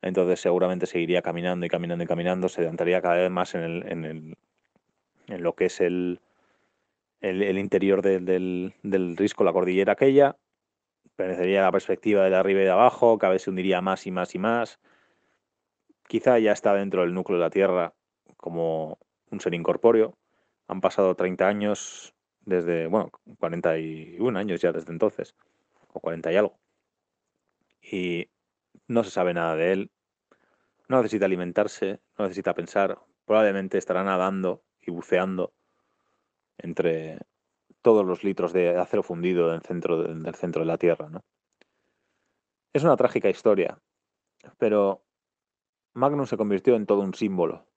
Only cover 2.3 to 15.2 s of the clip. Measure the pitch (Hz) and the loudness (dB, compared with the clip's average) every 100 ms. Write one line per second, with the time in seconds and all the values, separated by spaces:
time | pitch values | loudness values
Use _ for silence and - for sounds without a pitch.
2.3 | 92 90 - 85 82 87 90 87 87 92 | -2 -2 -2 -4 -2 0 0 2 2 2
3.3 | 90 90 90 82 85 98 85 80 80 78 | 0 -4 -4 -6 -8 -8 -8 -8 -12 -14
4.3 | 82 _ _ _ _ _ _ _ _ - | -20 _ _ _ _ _ _ _ _ -14
5.3 | 98 87 - 92 - 90 90 90 90 _ | -6 -6 0 -2 0 0 0 -4 -6 _
6.3 | _ _ _ _ _ _ _ _ _ 104 | _ _ _ _ _ _ _ _ _ -6
7.3 | 92 101 95 101 98 98 98 98 95 90 | -2 0 0 0 0 2 2 2 0 0
8.3 | 92 92 92 92 - 104 95 90 85 101 | -2 -2 -4 -6 -8 -4 -2 -2 0 -2
9.3 | - 95 87 90 92 98 101 135 135 139 | 2 0 2 0 2 2 4 4 6 4
10.3 | - _ _ _ _ _ _ _ - 92 | 2 _ _ _ _ _ _ _ -8 -6
11.3 | 90 90 98 95 95 - 95 - 104 95 | -2 0 4 4 2 -2 -4 0 2 4
12.3 | 92 95 98 95 92 123 - 120 110 95 | 4 4 4 4 6 4 6 4 4 4
13.3 | 92 - 92 92 92 92 92 - 92 180 | 2 0 -4 0 0 0 -4 -4 -6 -6
14.3 | 180 180 117 - - _ _ _ _ | -4 -2 -2 -4 -10 _ _ _ _